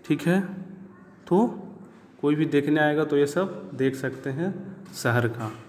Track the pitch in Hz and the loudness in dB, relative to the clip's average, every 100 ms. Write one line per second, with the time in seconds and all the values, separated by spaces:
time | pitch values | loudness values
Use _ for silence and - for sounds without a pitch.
0 | - 151 175 190 190 - - - - - | 0 0 2 2 0 -10 -14 -16 -18 -20
1 | - - - 180 240 - - - - - | -20 -20 2 4 4 -2 -14 -18 -20 -20
2 | - - 143 151 151 143 143 156 151 147 | -20 -2 0 2 2 2 4 4 4 4
3 | 151 143 143 170 190 - - 127 131 131 | 2 2 2 2 -2 -4 -12 0 0 0
4 | 135 131 139 135 185 190 - - - - | -6 -6 -6 -4 -4 -4 -12 -16 -16 -2
5 | 123 120 117 113 110 - | 2 2 2 -2 -8 -10